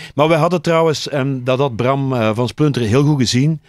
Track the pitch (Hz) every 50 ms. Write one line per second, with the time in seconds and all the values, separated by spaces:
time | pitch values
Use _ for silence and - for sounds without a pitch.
0 | - - - 139 147 160 170 151 151 170 185 165 - 170 165 160 165 165 143 -
1 | - - 143 143 131 139 135 127 123 131 131 127 143 135 117 104 120 127 135 139
2 | 135 131 131 120 110 110 107 117 123 117 - - 151 151 127 120 120 104 113 139
3 | 147 147 151 135 117 95 120 123 139 156 160 147 -